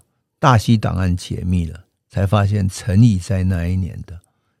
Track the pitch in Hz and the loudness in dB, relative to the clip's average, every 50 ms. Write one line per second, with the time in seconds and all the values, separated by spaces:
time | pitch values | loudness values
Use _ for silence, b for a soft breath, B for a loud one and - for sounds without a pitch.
0 | - _ _ _ _ _ _ _ - 143 123 110 - - 117 107 113 113 82 90 | -14 _ _ _ _ _ _ _ 2 4 4 4 4 2 0 0 0 -2 -2 -2
1 | 95 90 87 90 - - - - 85 90 92 90 82 78 80 - - _ _ _ | 0 0 -2 -2 -4 -8 -10 -8 -4 -2 -2 -2 -2 -4 -8 -14 -20 _ _ _
2 | _ _ - 95 98 92 107 104 101 98 107 104 95 95 - - - - 90 101 | _ _ -4 -2 0 2 2 2 2 2 0 0 0 -2 -4 -6 -6 0 4 4
3 | 120 120 101 92 87 - 98 92 92 92 95 85 85 87 92 92 95 78 - - | 6 6 4 2 -2 -4 -2 -2 0 0 0 -2 -2 -2 -2 -2 -4 -6 -8 -12
4 | 80 - 85 85 - _ _ _ _ _ _ _ | -14 -16 -16 -18 -20 _ _ _ _ _ _ _